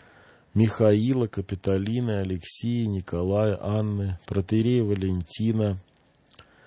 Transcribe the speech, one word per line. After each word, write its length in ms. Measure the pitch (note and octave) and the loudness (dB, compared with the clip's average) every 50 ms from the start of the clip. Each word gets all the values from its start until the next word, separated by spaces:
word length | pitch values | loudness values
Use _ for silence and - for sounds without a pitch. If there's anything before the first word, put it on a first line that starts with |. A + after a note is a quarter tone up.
| - - - - - - - _ _ _ - | -20 -20 -20 -20 -20 -20 -20 _ _ _ 2
Михаила, 720 | G2+ A2+ G#2+ - - A2+ G#2+ G#2 G#2+ A2 B2+ C3+ B2+ A#2+ | 2 2 4 4 4 6 6 6 6 4 2 2 0 0
Капитолины, 840 | G#2 - G2+ F#2+ - G2 F2+ - G2 G2 F#2+ G2 G#2 A#2 B2 B2 A#2 | -2 -4 -6 -6 -6 -8 -4 0 0 0 0 0 -2 -2 -2 -2 -2
Алексея, 760 | G#2+ G2 F#2+ F#2 F#2 F2 E2 - - - - A#2 A#2+ A#2+ A#2 | -2 -2 -2 -2 -4 -6 -8 -10 -10 -6 -4 -2 -2 -2 0
Николая, 720 | G#2+ G2+ F#2+ F2+ - - E2+ F2+ F#2+ G2 G#2 A2 G#2+ G2 - | -2 -2 -4 -4 -4 -4 -2 0 0 2 2 2 2 0 -2
Анны, 600 | - G2+ G#2 G#2+ G#2+ G#2+ G#2 G2+ G2+ F#2+ F#2 - - | -2 -2 -2 0 0 -2 -2 -2 -2 -4 -4 -6 -8
протоиерея 560 | - - G2+ F2+ - G#2+ A2 A2 A#2+ B2 B2 A2+ | -4 -2 -2 -2 0 2 2 2 2 2 2 2
Валентина, 960 | G2+ G#2 G2 F#2+ F#2+ F#2 F2+ E2+ - - - A2 A2+ A2 A2 G#2+ G#2 F#2+ F#2 - _ _ _ _ _ _ _ _ _ _ - - _ _ _ _ | 2 0 0 0 0 -2 -2 -4 -6 -6 -2 -2 0 0 2 0 0 -2 -4 -8 _ _ _ _ _ _ _ _ _ _ -20 -20 _ _ _ _